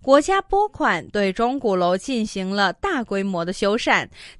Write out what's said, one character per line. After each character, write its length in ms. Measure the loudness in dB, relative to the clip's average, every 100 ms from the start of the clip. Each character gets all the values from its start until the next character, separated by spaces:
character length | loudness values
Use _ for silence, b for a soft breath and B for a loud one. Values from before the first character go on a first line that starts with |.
国 180 | 4 4
家 220 | 4 0
拨 260 | 0 0 0
款 360 | 0 0 0 -2
对 220 | -2 -2
钟 280 | 0 -2 0
鼓 160 | 0 2
楼 200 | 2 0
进 300 | -2 -4 -4
行 240 | -4 -4
了 240 | 0 0
大 300 | 0 -4 -4
规 180 | -4 -4
模 240 | -2 -4 -4
的 80 |
修 240 | -2 0 0
缮。 300 | 2 0 0 B B